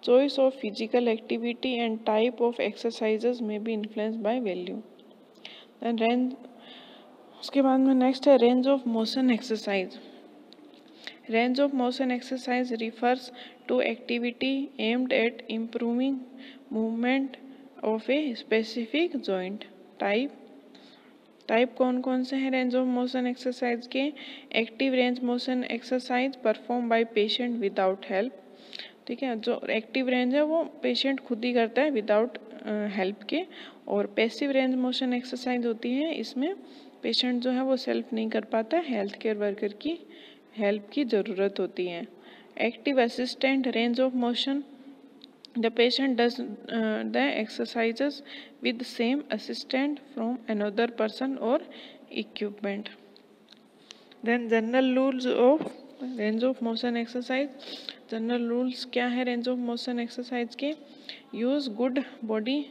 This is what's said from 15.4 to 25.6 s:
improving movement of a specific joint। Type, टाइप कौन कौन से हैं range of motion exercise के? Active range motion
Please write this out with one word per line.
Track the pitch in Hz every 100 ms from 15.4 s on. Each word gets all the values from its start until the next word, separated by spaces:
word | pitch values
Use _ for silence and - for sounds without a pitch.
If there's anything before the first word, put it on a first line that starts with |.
| -
improving | 220 226 233 233 240 262 269 254 - - - -
movement | 220 226 226 247 269 269 - - - - -
of | - 220 220
a | 277 302 226
specific | - 220 220 - 226 285 339
joint। | 285 220 185 185 208 - - - -
Type, | 202 208 277 - - - - - - - - - _ - -
टाइप | 220 254 -
कौन | 262 254
कौन | 254 254
से | 254 269
हैं | 269
range | 262 254 247
of | 254 247
motion | 247 254 247 247
exercise | 254 247 247 233 247
के? | 262 277 294 - - - -
Active | 226 226 269
range | 254 247 247 247
motion | 247 247 254